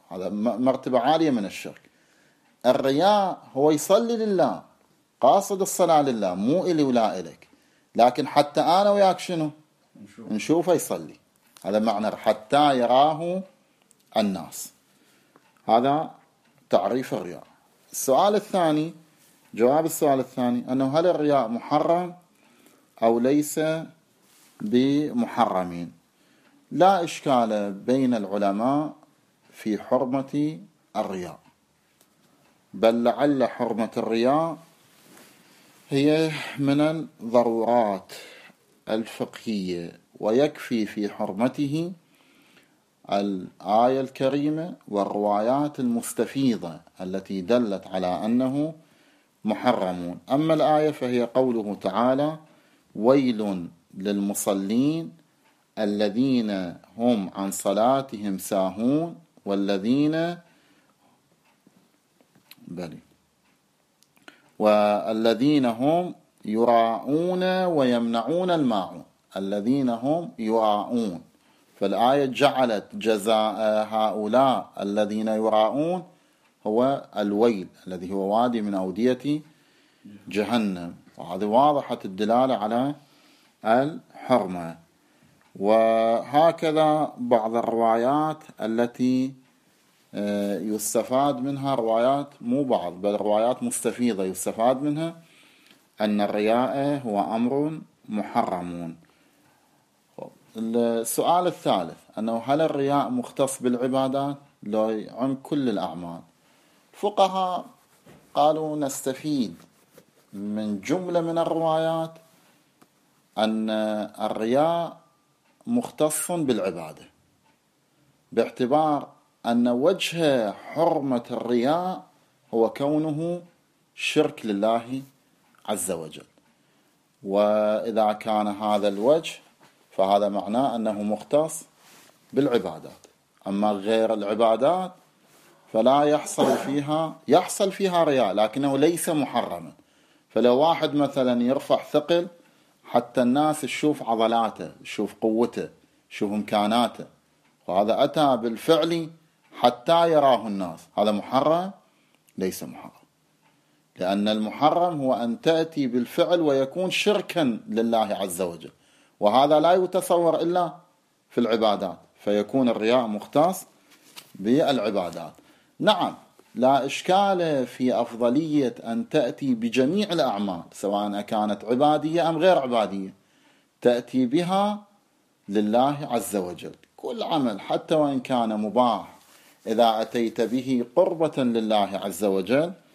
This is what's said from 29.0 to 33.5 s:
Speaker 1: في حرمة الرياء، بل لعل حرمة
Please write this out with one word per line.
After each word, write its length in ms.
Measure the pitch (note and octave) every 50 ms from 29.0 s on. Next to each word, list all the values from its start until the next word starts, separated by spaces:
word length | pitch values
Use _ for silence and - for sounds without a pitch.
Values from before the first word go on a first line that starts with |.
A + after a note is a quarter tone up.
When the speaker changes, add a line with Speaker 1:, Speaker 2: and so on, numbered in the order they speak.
| _ _ _ _ _ _ _ _ _ _ -
Speaker 1:
في 260 | - - A2 G#2+ G2+ -
حرمة 760 | - B2+ B2+ C#3 B2 B2+ C#3 C3 C3+ - C#3+ D3 D3+ D#3+ E3+ F#3+ - _ _ _ _ -
الرياء، 420 | G#2+ G#2+ - G2 F#2 F2+ E2 D2+ - _ _ _ _ _ _ _ _ _ _ _ _ _ _ _ _ _ _ _ _ _ _ _ _ _ _ -
بل 300 | G2 G2 A2+ A#2 A#2+ A#2
لعل 440 | A#2+ A2 A2+ C3+ D3 C#3+ C3+ B2
حرمة 420 | A2+